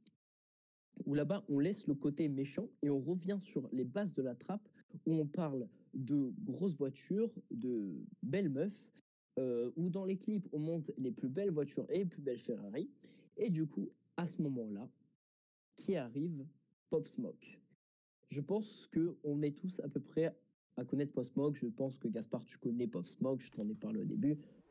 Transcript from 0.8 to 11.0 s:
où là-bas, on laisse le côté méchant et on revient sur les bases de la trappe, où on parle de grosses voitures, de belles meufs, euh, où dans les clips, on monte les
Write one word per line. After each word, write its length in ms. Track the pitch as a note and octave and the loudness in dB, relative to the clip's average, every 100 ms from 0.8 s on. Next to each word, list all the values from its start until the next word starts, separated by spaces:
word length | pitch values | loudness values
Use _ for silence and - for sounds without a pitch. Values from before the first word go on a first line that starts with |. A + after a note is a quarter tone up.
| _ - - | _ -6 0
où 80 | |
là-bas, 320 | C#3+ D3 G3+ - | 2 2 0 2
on 120 | C#3 | 4
laisse 280 | D#3+ G3+ - | 4 4 0
le 80 | C3+ | 2
côté 320 | D3+ D3 D#3 | 2 2 2
méchant 420 | C#3 C3+ - G#3+ - | 2 0 -2 -4 0
et 80 | C#3+ | 2
on 100 | C#3 | 4
revient 380 | C3+ F3+ F3+ G3+ | 4 0 2 -2
sur 280 | - - B2+ | -2 -4 -2
les 100 | C3 | 0
bases 300 | B2 G3 G3+ | 0 0 0
de 80 | D3 | 0
la 140 | C3 A#2+ | -2 -2
trappe, 320 | - G#3 - - - D#3+ - | -4 -6 -6 -20 -18 -4 2
où 80 | |
on 140 | D#3+ D3 | 2 2
parle 400 | F3+ D#3+ C3 A2 - - | 0 0 0 -4 -10 -10
de 400 | C3+ B2+ C#3+ B2+ - | -4 2 2 2 -2
grosses 380 | G#2+ D#3 F#3+ C#3+ | -4 0 0 2
voitures, 520 | C3+ C3+ - G3 A3+ F#3 - | -2 -2 0 2 2 -2 -8
de 500 | - B3+ A#3 G3 - - - | -4 0 0 -2 -6 -10 -6
belles 260 | B2 F#3 F3 | -2 0 2
meufs, 440 | C3+ G3 - - - _ _ _ - | 2 0 -4 -14 -20 _ _ _ -2
euh, 320 | B2+ A#2+ A#2+ D#3+ | 0 2 0 0
où 140 | F3 | 0
dans 160 | F#3+ F#3+ | 0 0
les 100 | F#3+ | 0
clips, 300 | G#3+ G#3 - | 0 0 0
on 60 | D3+ | -2
monte 320 | D#3 E3 D3 | 0 0 -2
les 140 | - | -2